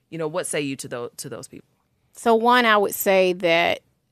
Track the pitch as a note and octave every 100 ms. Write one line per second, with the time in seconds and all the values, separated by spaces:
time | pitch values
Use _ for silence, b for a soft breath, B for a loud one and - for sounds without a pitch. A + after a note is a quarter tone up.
0 | _ E3 D#3 F3 D3 E3 C#3+ C3+ B2 B2
1 | A#2+ - C#3 A#2+ - - - _ _ _
2 | _ - A#3 A3+ A3+ B3 A#3 G#3 G3 -
3 | G3+ F#3+ F#3 F3+ F3+ E3 F3 - _ _
4 | _